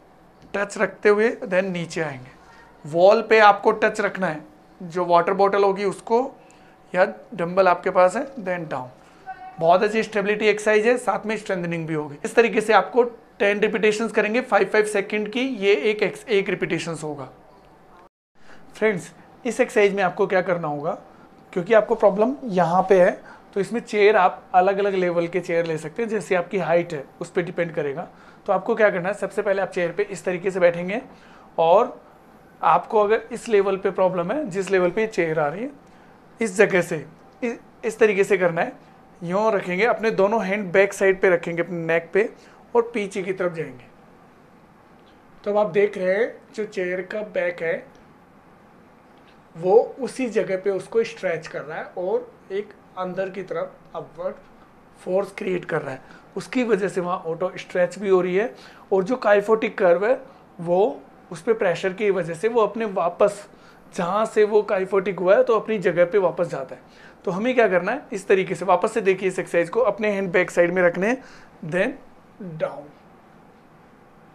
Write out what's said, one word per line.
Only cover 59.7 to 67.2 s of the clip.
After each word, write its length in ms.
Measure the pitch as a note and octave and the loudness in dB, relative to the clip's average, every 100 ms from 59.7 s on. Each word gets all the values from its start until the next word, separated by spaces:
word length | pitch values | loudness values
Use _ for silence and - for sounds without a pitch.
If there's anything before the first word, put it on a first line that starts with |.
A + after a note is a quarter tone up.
| - | 2
curve 280 | F3+ F3 G#3+ | 4 4 2
है 140 | C4+ - - - - | -2 -4 -20 -20 -10
वो 400 | E3+ F3+ A#3+ C#4+ - - - | -2 2 2 -2 -16 -20 -18
उस 100 | E3 | -8
पे 100 | A#3+ | -2
pressure 380 | A3 G3 E3 F#3+ | 0 0 0 -4
की 160 | F#3 G#3 | -2 0
वजह 240 | F#3 E3 | 0 -2
से 140 | D#3+ A3 | -4 0
वो 120 | A#3+ | 2
अपने 220 | G3+ A3+ A3 | 0 -2 -4
वापस 560 | F#3+ E3+ - G3+ - - - - - - | -2 -2 2 2 0 -16 -20 -20 -20 -14
जहाँ 320 | - E3+ G#3 A3 | -6 -2 -2 0
से 180 | G#3+ | 2
वो 220 | G#3 G#3+ G#3 | 4 2 2
kyphotic 500 | F#3+ F#3+ G3 G3+ F#3 | -2 0 -2 -2 0
हुआ 160 | F3+ A#3 | 4 4
है 60 | |
तो 140 | B3+ G#3+ | 4 2
अपनी 200 | G#3+ A3 | 0 -2
जगह 240 | F3 E3 | 0 2
पे 140 | F3 G#3 | 2 2
वापस 300 | F3 E3+ D#3+ | 0 -2 -4
जाता 260 | D3 C3 | -6 -10
है। 60 | - - - - - | -16 -20 -20 -20 -10